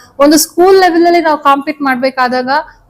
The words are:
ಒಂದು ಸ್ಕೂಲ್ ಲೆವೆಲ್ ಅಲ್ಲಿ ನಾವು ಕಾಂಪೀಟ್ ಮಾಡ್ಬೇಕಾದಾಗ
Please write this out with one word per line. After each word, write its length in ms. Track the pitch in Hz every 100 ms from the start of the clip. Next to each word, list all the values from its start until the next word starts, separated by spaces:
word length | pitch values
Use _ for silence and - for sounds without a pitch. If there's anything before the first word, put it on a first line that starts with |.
| - -
ಒಂದು 180 | 285 302
ಸ್ಕೂಲ್ 440 | - - 370 381
ಲೆವೆಲ್ 260 | 359 330 339
ಅಲ್ಲಿ 140 | 339
ನಾವು 180 | 320 294
ಕಾಂಪೀಟ್ 440 | 294 277 285 302
ಮಾಡ್ಬೇಕಾದಾಗ 680 | 277 254 269 254 254 254 254 285 311 _